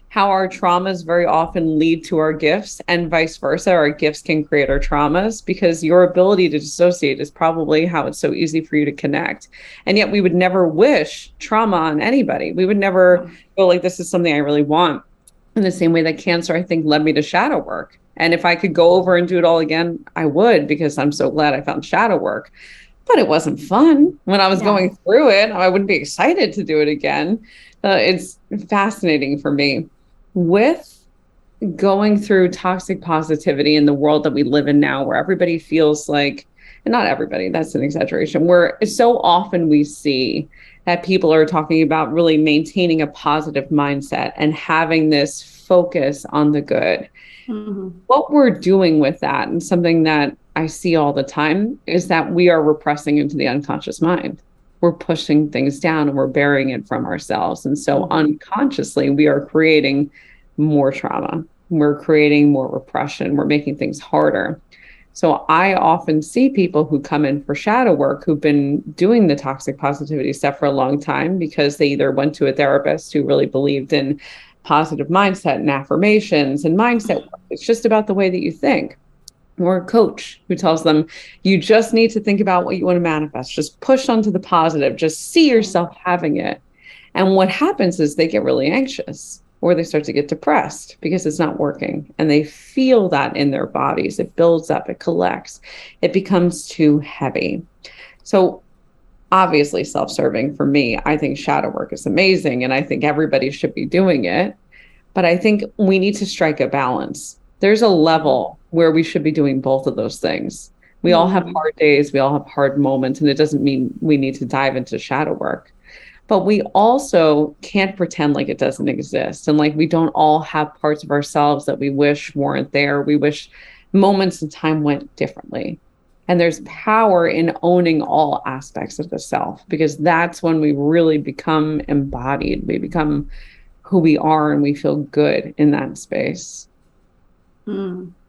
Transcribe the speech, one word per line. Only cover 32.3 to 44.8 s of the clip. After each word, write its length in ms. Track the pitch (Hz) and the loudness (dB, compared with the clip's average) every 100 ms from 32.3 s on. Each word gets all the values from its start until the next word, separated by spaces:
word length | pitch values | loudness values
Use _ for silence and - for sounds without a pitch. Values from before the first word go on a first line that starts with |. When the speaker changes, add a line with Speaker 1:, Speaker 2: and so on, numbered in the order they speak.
| 190 180 | 2 2
Speaker 1:
toxic 500 | 180 185 185 - 175 | 0 -4 -4 -6 -8
positivity 760 | 170 160 156 151 - 139 147 151 | -4 -4 -2 -2 -2 0 2 4
in 100 | 147 | 4
the 60 | |
world 300 | 139 147 151 | 2 2 2
that 80 | 151 | 0
we 120 | 147 | 0
live 220 | 147 147 139 | 0 0 2
in 120 | 147 | 2
now, 220 | 143 135 | 2 -2
where 120 | 131 117 | -2 -2
everybody 420 | 135 185 175 165 | -2 0 0 -2
feels 500 | - 160 151 151 - | -2 2 2 0 -2
like, 380 | 147 143 143 - _ - - | -2 -2 -4 -18 _ -20 -10
and 80 | - | -2
not 140 | 240 - | 0 0
everybody, 420 | - - - 92 | -2 -4 -4 -4
that's 260 | 160 156 | -4 -4
an 80 | - | -4
exaggeration, 640 | 139 147 180 170 151 151 170 | -4 -4 -4 -2 -2 0 4
where 320 | 175 170 - | 4 4 0
so 340 | 214 - 233 247 | -4 2 2 4
often 500 | 170 175 202 175 160 | 2 2 0 -2 2
we 160 | 151 | 2
see 640 | 147 - 147 131 127 - 151 - - - | 2 -4 -4 -2 -2 -4 -8 -14 -20 -10
that 180 | - 175 | -4 -2
people 280 | 180 185 160 | 0 0 4
are 100 | 160 156 | 4 4
talking 360 | 165 156 160 | 0 0 2
about 300 | 151 156 139 | 2 0 0
really 240 | 160 165 156 | 2 2 4
maintaining 640 | 156 147 156 196 175 160 | 4 2 0 -2 0 0
a 40 | 147 | -2
positive 600 | - 151 151 156 143 139 | -4 -2 -2 -2 -6 -2
mindset 640 | 147 143 139 139 - - - | 0 0 -2 -4 -6 -6 -2
and 180 | 151 | -2
having 560 | 156 - 160 | -2 -2 0